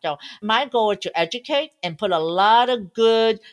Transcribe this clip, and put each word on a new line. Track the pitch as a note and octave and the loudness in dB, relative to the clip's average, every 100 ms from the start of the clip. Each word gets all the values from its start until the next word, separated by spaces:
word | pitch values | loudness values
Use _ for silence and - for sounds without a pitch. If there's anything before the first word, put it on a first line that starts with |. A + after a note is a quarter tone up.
So | D#3+ C#3+ - - | -6 -6 -12 -10
my | G#3 A3 C4+ | -4 -2 0
goal | A#3+ G#3+ | 0 0
is | G3+ | -2
to | - E3+ | -4 -4
educate | E3+ B3 B3 D4 D#4 _ | -4 -6 -4 -4 -4 _
and | F3 D#3 | -10 -6
put | G#3 | -2
a | E3+ | 0
lot | D#3+ F3+ G3+ A3+ B3 | 0 2 4 4 4
of | B3 F3+ | -2 -4
good, | - A3+ A3+ A3+ A3 - | 0 2 4 2 -2 -8